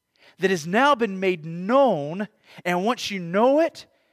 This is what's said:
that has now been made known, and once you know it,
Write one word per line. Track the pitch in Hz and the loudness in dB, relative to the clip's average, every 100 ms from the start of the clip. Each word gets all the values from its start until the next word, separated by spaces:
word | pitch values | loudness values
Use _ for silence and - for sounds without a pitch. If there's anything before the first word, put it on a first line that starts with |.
| _ _ _ - | _ _ _ -4
that | 185 | -2
has | 185 160 | -2 0
now | 208 285 262 | 2 4 2
been | 226 190 | 0 -2
made | 190 180 | -2 -2
known, | 160 170 185 269 262 165 143 185 208 _ _ - | -6 -10 0 2 4 2 -4 -8 -10 _ _ -10
and | 180 180 | -4 -2
once | 208 247 - | -2 -4 -6
you | 196 | -8
know | 170 190 247 294 | -4 2 4 4
it, | 330 - - _ _ | 0 -4 -20 _ _